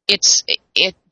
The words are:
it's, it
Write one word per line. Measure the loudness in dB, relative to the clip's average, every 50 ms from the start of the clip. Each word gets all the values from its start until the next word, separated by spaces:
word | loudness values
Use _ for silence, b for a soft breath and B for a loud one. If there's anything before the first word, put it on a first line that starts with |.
| _
it's, | -4 -2 0 2 2 2 2 0 -2 -6 -6 _ _ -2
it | -2 -2 -2 -2 _ _ -6